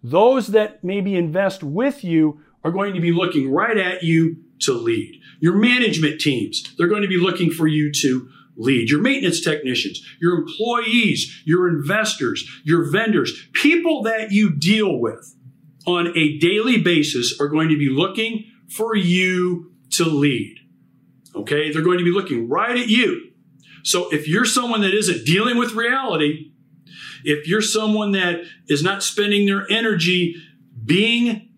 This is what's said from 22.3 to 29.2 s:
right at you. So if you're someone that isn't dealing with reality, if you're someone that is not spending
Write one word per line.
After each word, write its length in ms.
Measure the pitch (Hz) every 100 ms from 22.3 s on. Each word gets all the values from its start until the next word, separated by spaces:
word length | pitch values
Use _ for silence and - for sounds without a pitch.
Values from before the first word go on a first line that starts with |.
| 123 117
right 280 | 160 226 247
at 120 | 226
you. 420 | 226 220 117 - _ _ _ _ -
So 260 | - 185 -
if 160 | 151 151
you're 180 | 185
someone 360 | 247 262 240 220
that 120 | 196
isn't 320 | 202 185 131
dealing 320 | 113 180 240 240
with 180 | 233
reality, 760 | 220 233 269 254 160 147 156 - _ _ _ - - - -
if 240 | 131 147 151
you're 160 | 208
someone 480 | 208 214 214 214 208
that 300 | 196 180 170 - - -
is 160 | 143
not 220 | 170 196
spending 420 | - -